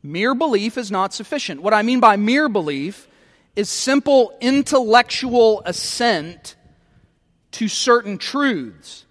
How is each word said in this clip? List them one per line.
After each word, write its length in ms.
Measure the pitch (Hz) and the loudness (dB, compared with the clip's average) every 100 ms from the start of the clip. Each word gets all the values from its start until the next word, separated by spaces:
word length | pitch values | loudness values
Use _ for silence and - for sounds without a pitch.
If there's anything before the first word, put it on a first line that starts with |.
Mere 320 | 143 160 226 | -10 -4 -2
belief 420 | 262 320 220 214 240 | 0 0 0 -2 -6
is 140 | 214 | -6
not 240 | 196 190 | -4 -4
sufficient. 480 | - 220 294 - 143 | -6 -8 -6 -6 -4
What 120 | 180 | 0
I 80 | 214 | 2
mean 180 | 220 254 | 2 4
by 160 | 240 202 | 4 4
mere 320 | 208 269 302 | 2 0 0
belief 580 | 202 156 139 151 202 - _ _ _ _ | -2 -4 -6 -8 -10 -20 _ _ _ _
is 160 | - 208 | -6 -6
simple 640 | - - 277 285 269 220 - | -4 0 0 4 4 2 0
intellectual 1200 | 240 277 277 285 233 226 226 - 254 240 226 214 | 0 0 2 0 4 4 4 -4 -2 4 4 2
assent 920 | 175 175 - - 240 185 156 175 - - _ _ _ _ _ _ _ _ _ - | -4 -8 -8 -2 0 0 -4 -16 -20 -20 _ _ _ _ _ _ _ _ _ -6
to 120 | 220 | -4
certain 500 | - - 240 202 196 | -2 2 2 2 -10
truths. 880 | - 285 285 196 120 82 - - _ | -8 -2 -2 -2 -6 -14 -20 -20 _